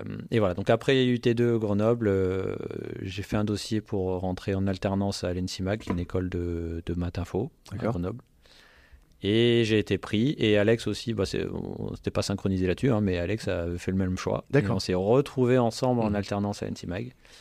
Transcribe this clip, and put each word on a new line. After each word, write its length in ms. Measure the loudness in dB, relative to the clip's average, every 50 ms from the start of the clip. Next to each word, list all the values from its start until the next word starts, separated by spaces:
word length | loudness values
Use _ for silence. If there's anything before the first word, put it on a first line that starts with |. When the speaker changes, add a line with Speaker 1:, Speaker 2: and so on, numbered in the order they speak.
| -10 -10 -10 -10 -6 -2
Speaker 1:
et 80 | 0 2
voilà. 140 | 2 2 2
Donc 160 | 0 2 2
après 380 | 2 2 4 4 4 4 4
U 120 | 4 2 2
T 120 | 2 2 2
deux 240 | 4 4 2 2 2
Grenoble, 500 | 2 0 2 2 4 4 4 4 4 2
euh, 480 | 4 4 2 2 0 -2 -2 -4 -4 -6 -6 -8 -8 -8 -8 -8 -8 -8
j'ai 220 | -8 -8 -6 -8 -6
fait 140 | -4 -2
un 80 | 0 0
dossier 360 | 0 -2 -2 -2 -2 -4 -4
pour 400 | -4 -2 -4 -2 -2 0 -2 -2
rentrer 340 | -2 -2 -4 -4 -2 -2 0
en 120 | 0 0
alternance 580 | 0 0 0 0 0 0 0 0 0 -2 -2 -4
à 80 | -4 -2
l'ensimac, 540 | -2 -4 -4 -6 -4 -4 -2 -2 -2 -2
une 120 | -4 -4 -2
école 300 | -4 -4 -2 -4 -2 -2
de, 520 | -2 -4 -4 -4 -4 -4 -6 -6 -6 -6 -6
de 100 | -6 -4
maths 240 | -4 -4 -4 -4 -4
info 320 | -6 -4 -2 -4 -4 -4 -8 _ -18 -14
à 60 | -8
Speaker 2:
D'accord. 160 | -4 -4 -2 -2
Speaker 1:
Grenoble. 300 | -2 -4 -6 -6 -8 -12 _ _ _ _ -20 -20 -20 -20 -20 -20 -20 -20 _ -20 -20 _ _ _ _ 0
Et 400 | 2 4 4 4 4 4 4 4
j'ai 140 | 4 4 2
été 200 | 2 2 0 -2
pris. 360 | -2 0 0 2 2 0 0
Et 220 | 2 2 4 4 6
Alex 280 | 6 4 4 2 0 -2
aussi, 260 | -4 -4 -4 -4 -2
bah, 100 | -2 -2
c'est, 220 | -2 -2 -2 -4 -4
on, 460 | -6 -6 -8 -8 -8 -8 -8 -8 -8
c'était 160 | -6 -6 -4
pas 120 | -2 -2 -2
synchronisé 440 | -2 -2 -2 -2 0 0 2 2
là-dessus, 240 | 0 0 2 2 2
hein, 100 | 2 2
mais 180 | 2 2 0 0
Alex 300 | -2 -2 -4 -4 -2 -4
a 180 | -2 -2 -2 -4 -6 -6
fait 140 | -4 -2 0
le 40 |
même 220 | 0 0 0 -2 -2
choix. 260 | -2 -2 -2 -4 -2 0
Speaker 2:
D'accord. 200 | 2 2 2 2
Speaker 1:
Et 40 | 0
on 60 | -2
s'est 140 | 0 0 0
retrouvés 640 | 2 4 4 4 4 4 2 0 2 4 4 4 4
ensemble 420 | 4 2 0 0 0 0 2 2 2
en 80 | 0
Speaker 2:
Mhm. 60 | 0
Speaker 1:
alternance 460 | -2 -2 -2 -2 -2 -2 -2 -4 -4 -6
à 40 | -6
l'ensimac. 460 | -8 -8 -8 -8 -6 -6 -8 -10 -12 _ _ -20 -20 -20